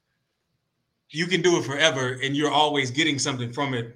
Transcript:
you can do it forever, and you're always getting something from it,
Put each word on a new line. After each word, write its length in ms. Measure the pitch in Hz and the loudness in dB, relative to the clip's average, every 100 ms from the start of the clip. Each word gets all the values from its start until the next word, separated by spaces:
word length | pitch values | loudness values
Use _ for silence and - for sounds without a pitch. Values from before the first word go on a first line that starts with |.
| _ _ _ _ _ _ _ _ _ _ _ | _ _ _ _ _ _ _ _ _ _ _
you 180 | 151 170 | -4 0
can 140 | 175 | 2
do 160 | 175 165 | 4 4
it 80 | |
forever, 540 | 123 143 160 135 127 127 | 2 2 2 2 -2 -2
and 140 | 135 143 | -4 -2
you're 140 | 147 | 2
always 400 | 139 151 143 127 | 2 2 2 -2
getting 280 | 127 160 143 | 0 0 0
something 320 | 147 127 120 | -2 -4 -6
from 220 | 123 139 | -4 -4
it, 220 | 123 117 | -4 -6